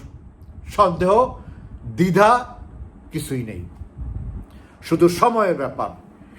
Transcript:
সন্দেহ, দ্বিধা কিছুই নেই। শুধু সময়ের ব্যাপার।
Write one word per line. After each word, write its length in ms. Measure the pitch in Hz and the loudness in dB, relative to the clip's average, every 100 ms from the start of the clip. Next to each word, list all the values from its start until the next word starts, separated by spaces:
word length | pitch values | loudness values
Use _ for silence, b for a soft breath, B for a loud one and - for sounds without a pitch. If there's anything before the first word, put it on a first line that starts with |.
| - - - - - - - | -14 -20 -20 -20 -20 -18 -4
সন্দেহ, 680 | - 196 165 180 214 254 - B B B - 120 110 | 2 2 2 2 4 2 -2 B B B -16 -8 0
দ্বিধা 600 | 175 170 208 240 247 - - - - - - | 2 6 6 6 0 -14 -18 -16 -18 -18 -12
কিছুই 320 | 156 - 131 | -10 -6 -6
নেই। 200 | 113 92 85 - - - - - - - - B B B | -6 -10 -12 -14 -16 -12 -10 -8 -10 -12 -14 B B B
শুধু 260 | - 170 170 | -2 4 4
সময়ের 480 | 175 240 233 202 151 | 6 2 4 0 0
ব্যাপার। 340 | 131 - 107 - - - B | -4 -6 -8 -10 -20 -20 B